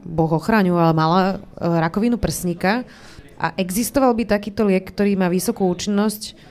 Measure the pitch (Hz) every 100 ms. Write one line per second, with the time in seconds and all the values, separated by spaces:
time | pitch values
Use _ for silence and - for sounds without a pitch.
0 | 170 165 165 160 - 220 185 175 165 160
1 | 160 185 190 196 - - 170 165 160 202
2 | 240 233 175 - 180 170 185 240 254 -
3 | - - - - - - 180 185 240 277
4 | 262 226 214 208 208 202 208 185 190 -
5 | 202 190 180 185 208 233 190 175 208 202
6 | 214 208 - - -